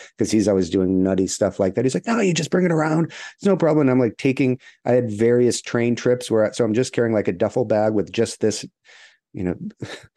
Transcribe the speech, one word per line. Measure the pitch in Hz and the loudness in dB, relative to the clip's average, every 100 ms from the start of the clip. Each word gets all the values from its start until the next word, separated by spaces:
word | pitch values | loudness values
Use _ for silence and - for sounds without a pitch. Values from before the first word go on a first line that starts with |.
| - - | -12 -6
'cause | 104 | 0
he's | 107 104 | 2 2
always | 98 85 | 2 2
doing | 95 92 95 | 0 2 2
nutty | 95 95 92 | 2 0 -2
stuff | - 98 - | -2 -2 0
like | 95 117 | -2 0
that. | |
He's | 127 | -2
like, | 170 - | -2 -2
"No, | 226 | 0
you | 196 | 0
just | 170 147 | -2 -2
bring | 180 | 0
it | 180 | 0
around. | 160 156 156 165 - - - | 0 0 0 -2 -8 -20 -4
It's | |
no | 196 180 | -2 2
problem." | 160 151 | 2 4
And | 135 | 4
I'm, | 127 | 4
like, | 117 - | 2 0
taking, | 135 131 131 127 - _ | -2 0 0 -2 -8 _
I | - | 0
had | 123 117 | 0 0
various | 104 117 123 123 110 | 0 2 4 2 0
train | - 120 120 | -4 -2 0
trips | 113 123 123 - | 0 2 0 2
where, | 110 107 | 0 0
I, | |
so | - | 0
I'm | 113 | 0
just | 110 127 | 0 -2
carrying, | - 117 | -2 0
like, | 110 104 | 0 -2
a | |
duffel | 90 107 135 | -2 -2 -2
bag | 110 107 110 | 0 0 2
with | 104 85 | 0 -2
just | - 113 - | -2 -4 -2
this, | 110 - - _ _ - - _ _ | -2 -2 -10 _ _ -20 -20 _ _
you | - | -6
know, | 90 - 214 - | -6 -6 -10 -12
<laughs> | - - - | -14 -14 -20